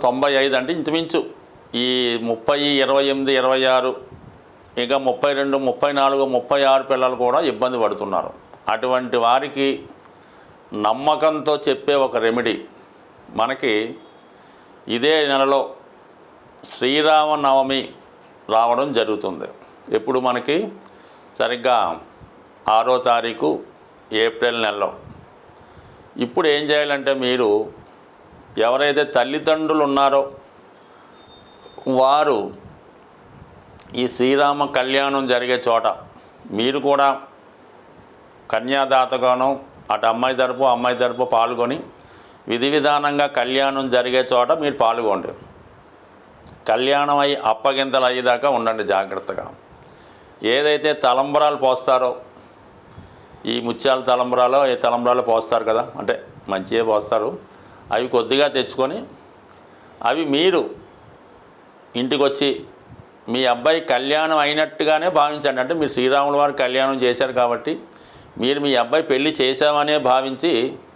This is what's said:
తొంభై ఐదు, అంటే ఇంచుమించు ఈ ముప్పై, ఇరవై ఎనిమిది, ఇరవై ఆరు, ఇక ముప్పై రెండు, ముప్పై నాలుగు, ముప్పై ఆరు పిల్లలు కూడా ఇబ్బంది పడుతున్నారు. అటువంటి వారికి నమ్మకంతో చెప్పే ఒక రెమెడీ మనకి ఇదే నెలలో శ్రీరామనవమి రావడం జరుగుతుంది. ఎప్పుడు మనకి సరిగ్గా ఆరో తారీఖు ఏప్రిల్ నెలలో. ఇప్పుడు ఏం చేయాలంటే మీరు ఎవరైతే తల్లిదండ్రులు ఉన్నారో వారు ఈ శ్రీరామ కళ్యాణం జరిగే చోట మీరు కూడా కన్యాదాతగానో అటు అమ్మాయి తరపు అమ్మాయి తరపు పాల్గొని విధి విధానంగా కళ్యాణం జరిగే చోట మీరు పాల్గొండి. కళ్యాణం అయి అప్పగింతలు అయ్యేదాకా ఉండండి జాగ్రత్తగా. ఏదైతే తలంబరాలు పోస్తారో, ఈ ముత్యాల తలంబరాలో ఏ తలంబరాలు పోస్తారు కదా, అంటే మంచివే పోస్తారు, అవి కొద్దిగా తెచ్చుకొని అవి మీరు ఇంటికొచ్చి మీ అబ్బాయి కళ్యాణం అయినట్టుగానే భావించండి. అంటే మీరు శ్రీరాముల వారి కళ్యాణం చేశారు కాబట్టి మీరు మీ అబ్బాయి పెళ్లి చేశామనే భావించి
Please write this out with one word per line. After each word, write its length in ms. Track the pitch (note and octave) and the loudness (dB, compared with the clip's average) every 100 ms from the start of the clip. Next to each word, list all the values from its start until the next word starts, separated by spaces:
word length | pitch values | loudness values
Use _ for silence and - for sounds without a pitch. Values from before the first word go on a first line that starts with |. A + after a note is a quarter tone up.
తొంభై 260 | B2+ B2+ C#3+ C3+ | -2 0 0 2
ఐదు, 120 | C#3 C3 | 2 0
అంటే 120 | C3 E3+ | -2 -4
ఇంచుమించు 420 | D3+ D#3+ E3 D#3+ - - - - - A#2 | -2 -4 -2 -4 -4 -10 -20 -20 -10 -4
ఈ 20 | B2+ B2+ A#2+ A#2 A#2 | -2 0 0 -2 -4
ముప్పై, 300 | A2+ - D3 C#3+ C#3 | -4 -2 0 2 2
ఇరవై 200 | C3 C#3 C#3 | 2 2 2
ఎనిమిది, 200 | C3+ C3+ C3 | 0 0 2
ఇరవై 200 | B2+ C3 C3 | 2 2 4
ఆరు, 180 | B2+ B2+ - - - - - - - - - | 2 2 -4 -12 -20 -20 -20 -20 -20 -12 -6
ఇక 100 | A#2+ C3+ C3 | -2 0 0
ముప్పై 240 | B2 C#3+ C#3 | 0 0 0
రెండు, 160 | C#3 C#3 C3 | 0 0 -2
ముప్పై 220 | B2 D3 C#3 | 0 0 2
నాలుగు, 240 | C3+ C#3 C3+ B2+ | 2 2 0 -2
ముప్పై 240 | A#2+ C#3+ C3+ | 0 2 4
ఆరు 120 | C3+ C3+ | 2 2
పిల్లలు 240 | B2+ B2+ B2 | 0 0 0
కూడా 160 | B2 C#3 D#3+ | 0 0 0
ఇబ్బంది 260 | A2 B2+ B2 | -2 -2 0
పడుతున్నారు. 460 | G#2+ G2 G2+ F2+ - - - - - | -2 -2 -4 -4 -6 -12 -20 -12 -6
అటువంటి 440 | A2+ B2+ B2+ B2 A#2+ A#2 | -4 0 -2 0 0 2
వారికి 420 | C3 C#3+ C#3 C#3 - - - - - - - - - - G#2+ G#2+ | 2 0 -2 -2 -2 -10 -20 -20 -20 -20 -20 -20 -20 -12 -2 0
నమ్మకంతో 680 | A#2+ D3 D3+ D#3 D#3 D3 D3 - | 0 0 0 0 0 -2 -2 -2
చెప్పే 280 | C3+ - C#3+ C3 | -2 0 0 0
ఒక 100 | A#2+ A2+ | 0 0
రెమెడీ 300 | A#2 A2+ G2+ - - - - - - - A2 | 0 -2 -4 -8 -20 -20 -20 -20 -20 -12 -4
మనకి 340 | A#2 C3+ C3 G#2+ A2+ - - - - - - - - - - A#2 | -4 -2 -2 -2 -2 -8 -20 -20 -20 -20 -20 -20 -20 -20 -6 -2
ఇదే 200 | C#3+ D#3 C#3+ | 2 2 2
నెలలో 280 | C#3 C3+ C#3 - - - - - - - - - - - | 2 2 2 0 -8 -20 -20 -20 -20 -20 -20 -20 -20 -18
శ్రీరామనవమి 1080 | - B2 D3 D3+ D#3 D3+ D3+ C#3 C3+ C3+ C3+ - - - - - - - | -4 0 2 4 4 2 2 2 2 2 -2 -4 -14 -20 -20 -20 -20 0
రావడం 340 | A2 A#2 A#2+ D3 A#2 | 2 4 2 0 0
జరుగుతుంది. 500 | G#2+ G#2+ G2 E2+ - - - - - A2 | 0 -2 -4 -8 -12 -14 -20 -20 -4 -4
ఎప్పుడు 220 | C3 B2+ B2+ | -2 -2 0
మనకి 300 | B2 C3 D#3+ G#3 - - - - - - - | -2 -2 -2 -4 -10 -20 -20 -20 -20 -20 -6
సరిగ్గా 380 | A#2 A#2+ B2+ A#2+ F2+ E2 - - - - - - - | -4 -2 0 2 0 -4 -12 -20 -20 -20 -20 -8 0
ఆరో 200 | A2 A#2+ B2+ A#2+ | 2 2 0 2
తారీఖు 400 | A#2+ A2+ A2+ D3+ C#3 - - - - - A2 | 0 0 -4 -4 -4 -8 -20 -20 -20 -6 0
ఏప్రిల్ 340 | A2+ A2+ B2 A#2 | 0 0 -2 0
నెలలో. 240 | G#2+ G2+ F#2+ - - - - - - - - - - - - - | -2 0 -4 -6 -18 -20 -20 -20 -20 -20 -20 -20 -20 -20 -20 -8
ఇప్పుడు 220 | A#2+ F3+ D#3+ | -4 0 2
ఏం 80 | D3 D3 | 2 2
చేయాలంటే 420 | D3 D3 C#3+ C3+ C3+ | 0 2 0 0 0
మీరు 240 | B2 B2+ A2 G#2 G#2+ - - - - - - - - - A2+ | 0 2 2 2 -2 -10 -20 -20 -20 -20 -20 -20 -12 -2 0
ఎవరైతే 360 | C3 D3 C#3+ D3 C3 | 2 2 0 0 0
తల్లిదండ్రులు 640 | B2 D3+ D#3 D#3 D#3 D#3 C#3+ | 0 -2 0 0 0 0 2
ఉన్నారో 340 | C#3 C#3 C#3 C#3 - - - - - - - - - - - - - - - C3 C3 | 2 4 2 0 -6 -20 -20 -20 -20 -20 -20 -20 -20 -20 -20 -20 -20 -20 -12 -2 2
వారు 380 | C3 D3 D3 A#2 G2 - - - - - - - - - - - - - - A#2+ | 4 4 2 0 -2 -10 -20 -20 -20 -20 -20 -20 -20 -20 -20 -20 -20 -20 -12 -4
ఈ 20 | B2 | -4
శ్రీరామ 500 | - B2+ C#3 C#3+ C#3+ C#3+ C3+ | 0 2 4 2 0 0 0
కళ్యాణం 460 | C3 C3+ C#3 C#3 C3 | 0 0 0 -2 0
జరిగే 260 | B2 B2 B2 A#2+ | 0 0 0 2
చోట 200 | A2+ A2 - - - - - - G2+ | 2 2 -2 -10 -20 -20 -20 -10 -2
మీరు 200 | B2 C#3 C3+ | -2 0 0
కూడా 200 | C#3 C#3 C3 - - - - - - - - - - - - - | 4 2 0 -8 -20 -20 -20 -20 -20 -20 -20 -20 -20 -20 -20 -6
కన్యాదాతగానో 960 | A2+ B2 C#3 C3+ C3 B2+ C3 B2+ B2+ C3+ C3+ - - - | -4 0 0 2 2 2 0 0 2 0 -2 -8 -20 -4
అటు 120 | G#2+ A2+ | 0 0
అమ్మాయి 240 | A2+ B2+ B2+ | 0 -2 0
తరపు 240 | B2+ B2 C3+ | -2 0 2
అమ్మాయి 220 | A#2+ B2 B2 | 2 0 0
తరపు 220 | B2 A#2 B2 | -2 -2 0
పాల్గొని 440 | A2+ A#2 A#2+ A#2+ D3+ - - - - - - - | 2 0 0 -2 -4 -10 -20 -20 -20 -20 -20 -6
విధి 180 | A#2 C#3 D3+ | -2 0 2
విధానంగా 500 | C#3+ D3 D3 C#3+ C#3+ B2+ | 2 2 0 0 0 0
కళ్యాణం 440 | A#2+ C3 C#3 C#3 C3+ B2 | -2 0 0 -2 0 0
జరిగే 260 | B2 B2+ B2+ | 2 0 2
చోట 200 | B2 B2 D#3+ | 2 2 0
మీరు 140 | D3 C#3 | -2 0
పాల్గొండి. 480 | A2+ A#2 A2 F#2+ E2 - - - - - - - - - - - - - - | 0 2 -2 -2 -4 -14 -20 -20 -20 -20 -20 -20 -20 -20 -20 -20 -20 -10 -2
కళ్యాణం 480 | A2+ C3 C#3+ C#3+ C#3+ | 0 2 0 2 2
అయి 100 | C#3+ C#3 A2 | 2 0 0
అప్పగింతలు 540 | A2 C#3 C3+ C3+ C3 B2+ | 0 0 0 0 2 2
అయ్యేదాకా 380 | B2+ B2 A#2+ C#3+ B2 | 2 2 2 2 0
ఉండండి 300 | A2+ A2 G2+ | 0 -2 0
జాగ్రత్తగా. 520 | F#2+ G2 F#2+ G2 F#2 - - - - - - - - - - G#2+ | 0 0 -6 -8 -10 -10 -16 -20 -20 -20 -20 -20 -20 -20 -6 0
ఏదైతే 360 | C3 D3+ D3 D3+ D3 | 2 2 2 0 0
తలంబరాలు 540 | B2+ B2+ C#3 D3 D3+ C#3+ | 2 2 0 2 2 2
పోస్తారో, 480 | C3 B2+ - B2+ B2+ A#2+ - - - - - - - - - - - - - | 0 0 0 0 0 -4 -12 -20 -20 -20 -20 -20 -20 -20 -20 -20 -20 -14 -6
ఈ 20 | A#2+ A#2 | -4 -4
ముత్యాల 340 | A#2 C#3 B2+ B2 | -2 0 0 2
తలంబరాలో 500 | B2 B2 B2 B2 C#3 C3+ | 0 0 2 2 4 2
ఏ 20 | B2 | 0
తలంబరాలు 380 | A#2+ A#2+ A#2+ B2 A#2 | 0 0 2 0 2
పోస్తారు 360 | A2+ A2+ A2+ A2 | 0 0 -2 0
కదా, 120 | A2 - - | -2 -2 -6
అంటే 140 | G#2 - - - - | -4 -6 -8 -18 -8
మంచివే 300 | F#2+ F#2+ A#2 A2+ | -6 -2 -2 0
పోస్తారు, 380 | G#2+ G#2 A2+ A2+ F3+ - - - - - | 0 0 -2 -2 -6 -14 -20 -20 -20 -6
అవి 120 | A2 B2+ B2 | -4 0 -2
కొద్దిగా 300 | A2 C3+ C#3+ C#3 | 0 0 0 0
తెచ్చుకొని 420 | A#2+ - C3 G3+ - - - - - - - - - - A2+ | -4 -2 -4 -4 -12 -20 -20 -20 -20 -20 -20 -20 -20 -6 -2
అవి 120 | D3 D#3 C#3 | -2 0 2
మీరు 260 | F3+ E3+ A2+ - - - - - - - - - - - - A#2+ | 2 2 -2 -8 -20 -20 -20 -20 -20 -20 -20 -20 -20 -20 -10 -6
ఇంటికొచ్చి 500 | B2+ C#3 C#3 C#3 C#3 - - - - - - - - | -2 2 2 2 -2 -2 -8 -20 -20 -20 -20 -20 -6
మీ 100 | B2 B2+ | 0 0
అబ్బాయి 260 | A#2+ C3+ D#3+ - | 2 2 0 0
కళ్యాణం 460 | B2+ C3+ D3+ D#3+ D#3 | -2 0 0 2 2
అయినట్టుగానే 640 | D3 D3+ D3+ D3+ D#3 D#3 F3 D#3 | 2 0 -2 0 0 2 2 2
భావించండి. 420 | D3 D3+ C#3+ B2+ | 2 0 -2 -2
అంటే 100 | C3 E3 | -2 -2
మీరు 120 | C#3+ B2 | -2 0
శ్రీరాముల 400 | B2+ C#3 C#3+ C#3+ | 2 2 2 2
వారి 140 | C#3+ C#3 | 2 2
కళ్యాణం 320 | B2+ C3 C3+ C3+ | 0 0 0 0
చేశారు 300 | B2 A#2+ C3 B2 | 0 0 -2 0
కాబట్టి 340 | A#2+ A#2 D3+ E3 - - - - - - | 0 0 -4 -8 -10 -20 -20 -20 -20 -4
మీరు 180 | A#2+ C#3+ C#3+ | -2 0 0
మీ 40 | B2+ | 0
అబ్బాయి 220 | A#2 D3+ D#3+ | 2 0 0
పెళ్లి 180 | C3 D3+ D3+ | 0 0 0
చేశామనే 560 | C3 C3 D3 D3 D3 D3+ B2+ | 0 2 2 2 2 0 2
భావించి 420 | B2+ C3+ C3 E3+ A#2+ C3 - - | 2 0 -2 0 0 -2 -6 -18